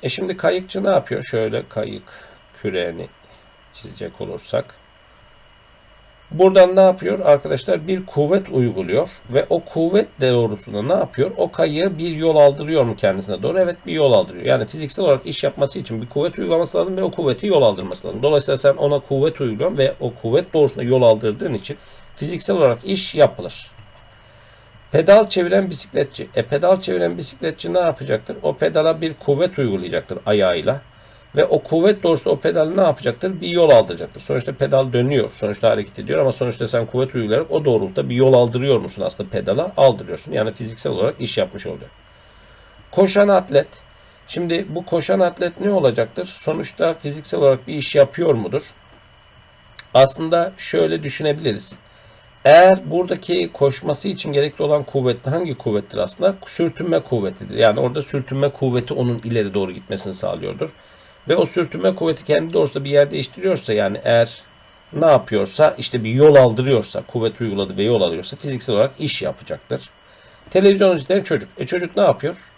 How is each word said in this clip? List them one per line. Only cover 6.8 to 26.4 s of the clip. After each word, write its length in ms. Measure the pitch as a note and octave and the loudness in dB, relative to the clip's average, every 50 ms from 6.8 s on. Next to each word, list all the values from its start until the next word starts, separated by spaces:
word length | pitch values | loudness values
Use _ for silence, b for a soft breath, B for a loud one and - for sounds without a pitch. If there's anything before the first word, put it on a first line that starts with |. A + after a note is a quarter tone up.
yapıyor 400 | F#3+ F#3+ F#3 F#3 - F3 G3+ G#3 | 6 6 6 2 0 -2 -2 0
arkadaşlar? 680 | F#3 D3+ D3 C#3+ - - - C3+ - - F#3 E3+ D#3 E3 | 4 4 4 4 4 -2 -4 -4 -2 -2 -2 -2 0 -4
Bir 180 | F#3+ F#3 F#3 | -4 -4 -4
kuvvet 420 | - - D3 D3 D3 F3+ G3 F#3+ F#3+ | -6 -2 -2 0 2 2 0 0 0
uyguluyor 600 | - C3 B2 A#2+ G2+ F#2+ F#2 F2 F#2 B2 E3 F3+ - - _ A2 | 0 0 0 0 0 -4 -4 -2 0 -2 -2 -2 -6 -20 _ -2
ve 160 | A#2+ C3+ - - | -2 -2 0 0
o 140 | E3 E3+ D#3+ | -2 -2 -2
kuvvet 440 | - - D#3+ E3 E3+ F#3 G#3 G#3+ - - - | -6 -4 -2 -2 2 2 0 0 0 -4 -2
doğrusunda 600 | C3+ B2+ B2 A#2+ A#2 A2+ G#2 G2+ - - G2+ G#2 G#2 | 0 2 2 2 0 0 -4 -6 -10 -10 -8 -6 -2
ne 100 | C3 F3 | -2 0
yapıyor? 380 | G3 E3 - - - - F#3 - | 0 -2 -4 -2 -4 -4 -4 0
O 160 | - - - - | -2 -2 -2 0
kayığı 460 | - E3 D#3+ D3 D#3 F3 G3 F3 D3+ | -2 -2 -2 0 -2 -2 -2 -2 -4
bir 180 | D#3+ F3 E3 | -6 -6 -6
yol 200 | D3+ D#3+ E3 D#3 | -2 0 2 6
aldırıyor 480 | D#3 D3 C#3+ C#3 C#3+ C#3+ D3 D#3+ D#3 C3 | 6 6 6 6 2 -6 -2 0 0 0
mu 120 | A#2 G#2+ | 0 -2
kendisine 460 | - - G2+ F#2+ F#2+ F#2+ G2 G2+ F2+ F#2+ | 0 0 0 0 0 -4 -8 -8 -6 -4
doğru? 160 | D3+ E3 F#3+ | -4 0 0
Evet, 180 | F#3 F3 F3 - _ | 0 0 -2 -8 _
bir 60 | E3+ E3 | -8 -2
yol 200 | D#3+ D3+ C#3 A#2+ | 0 2 4 4
aldırıyor. 320 | G#2 F2+ F2 F2+ F2+ E2+ | 4 2 0 -6 -8 -2
Yani 220 | B2 C3 B2 A2+ | 0 0 0 0
fiziksel 380 | - - D#3 D#3 C#3 - - F#3+ | -4 -8 -10 -10 -10 -6 -2 2
olarak 220 | E3+ C#3 B2+ - | 2 2 2 0
iş 180 | - D#3+ - - | -8 -10 -4 -4
yapması 340 | D3+ - - C#3+ C3+ - F#3+ | -4 -2 -2 -4 -4 -4 -8
için 240 | C#3 - A#2 A2+ A#2 | -10 -8 -10 -10 -10
bir 60 | A#2+ | -8
kuvvet 300 | - C#3+ D3 F3 F3+ - | -6 -4 -4 -4 -4 -6
uygulaması 400 | - F3 E3 E3 F3 - - F3 | -4 -2 0 0 -2 -2 -2 -2
lazım 180 | E3+ F#3 F#3+ | -2 -2 -2
ve 60 | F#3 F#3+ | -4 -4
o 80 | F3+ | -4
kuvveti 360 | F3+ - E3+ C#3 B2 - - | -4 -2 -2 -2 -2 -2 -2
yol 160 | G#3 F#3+ D#3 C3 | 0 2 4 4
aldırması 460 | A2+ G2+ F#2+ F#2 F#2+ F2+ - - F2+ | 4 2 0 -6 -10 -12 -10 -10 -10
lazım. 140 | F2+ - B2 | -10 -2 0
Dolayısıyla 340 | D3 D3+ C#3+ C3+ - C#3+ | 2 2 2 2 0 -4
sen 180 | B2+ - C#3+ C#3 | 2 2 2 2
ona 240 | C3+ D3 C#3+ D3 C#3+ | 4 2 0 0 -2
kuvvet 420 | - - C#3 C3+ C#3 D#3+ - - | -2 -4 -2 0 0 -2 -2 -2
uyguluyorsun 380 | C#3+ A#2+ A2 G#2 C#3 F3 G#3+ D3 | -4 -4 -4 -2 -4 -4 0 0
ve 160 | C3+ C3+ - - | 0 0 0 -4
o 140 | - B2 A2+ | -8 -8 -8
kuvvet 400 | - - A#2 A#2 D3+ F3+ - - | -6 -6 0 0 0 0 0 0
doğrusunda 280 | D#3+ D3 C#3 - - B2 | 2 2 2 0 -4 -2
yol 200 | A#2+ B2+ C3 B2 | 0 2 4 6
aldırdığın 520 | A#2 A2 G#2+ G#2+ A2 G#2+ B2 - F3 C3+ | 6 4 4 2 -4 -4 -4 -6 -6 -6
için 220 | G#2 - - D3 b b b b b b b b | -6 -8 -10 -14 b b b b b b b b
fiziksel 400 | - D3+ D3 F3 F3+ - - G3 | -12 -10 -8 -8 -8 -4 -2 0
olarak 220 | F#3 D#3 C3 A#2+ A#2+ - | 4 4 4 2 2 -4
iş 300 | F#3+ F#3+ F#3+ - - - | -4 -4 -4 -4 -6 2
yapılır. 560 | E3 D3 A#2+ - - F#2+ F2 - - - - - - - - - - - - b b b b b b b b b b b b b b - - - | 4 4 4 2 -4 -12 -12 -12 -14 -20 -20 -20 -20 -20 -20 -20 -20 -20 -20 b b b b b b b b b b b b b b -20 -2 -2
Pedal 340 | D3 D#3+ F3+ G3+ G#3+ A3 | 0 6 8 8 8 6
çeviren 440 | G#3 - F#3+ F3+ F3 F#3 G3 G3 F#3 | 4 0 -2 0 2 2 0 0 0
bisikletçi. 580 | E3+ B2+ - - - - D3 C3+ - - - - - | -6 -10 -12 -8 -4 -4 -4 -4 -4 -14 -16 -8 -4
E, 80 | - | -6